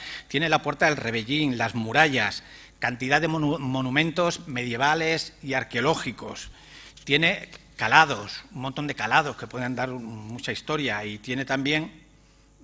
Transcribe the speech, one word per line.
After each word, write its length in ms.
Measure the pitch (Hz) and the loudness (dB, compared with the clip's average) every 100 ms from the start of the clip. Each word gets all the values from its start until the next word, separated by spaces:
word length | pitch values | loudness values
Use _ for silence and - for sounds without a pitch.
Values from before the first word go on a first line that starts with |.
| - - - | -12 -14 -4
Tiene 220 | 139 165 | -2 2
la 140 | 156 | 2
Puerta 240 | 147 143 165 | 0 2 2
del 100 | 147 | 2
Rebellín, 640 | 117 117 107 151 147 120 | -2 -4 -2 0 2 0
las 160 | 117 | 0
murallas, 680 | 117 113 139 156 127 104 - - - - - | -2 0 6 6 6 0 -2 -12 -20 -20 -4
cantidad 420 | 117 120 127 147 | -2 -2 2 2
de 80 | 160 | 2
monu-, 300 | 160 147 131 | 0 0 0
monumentos 920 | 135 131 131 135 165 170 175 - - | -2 -2 0 2 0 2 0 0 -6
medievales 840 | 123 123 117 139 160 160 160 - - | -6 -4 0 2 2 0 -2 -4 -12
y 100 | 139 | -4
arqueológicos. 960 | 131 120 123 131 156 - 110 - - - - - - - - | -4 -2 0 2 2 -2 -8 -10 -12 -14 -18 -20 -20 -20 -14
Tiene 440 | - 143 165 202 - - - - | 0 2 2 0 -6 -18 -18 -4
calados, 640 | 110 139 156 117 104 - - | 6 8 8 4 -4 -12 -14
un 80 | 165 | -10
montón 260 | 131 131 147 | -8 -6 -6
de 80 | |
calados 420 | - 110 139 147 120 | -4 2 4 2 -4
que 100 | 110 | -10
pueden 280 | 123 123 | -6 -6
dar 160 | 123 127 | -4 -4
un, 140 | 127 | -6
mucha 480 | 113 113 107 120 135 | -10 -12 -10 -10 -6
historia, 520 | 110 - 151 135 104 107 | -6 -4 -2 -2 -2 -6
y 120 | 104 | -10
tiene 280 | 120 127 135 | -6 -6 -2
también 580 | 135 139 151 160 - - - - _ _ _ | 0 2 0 -2 -12 -20 -20 -20 _ _ _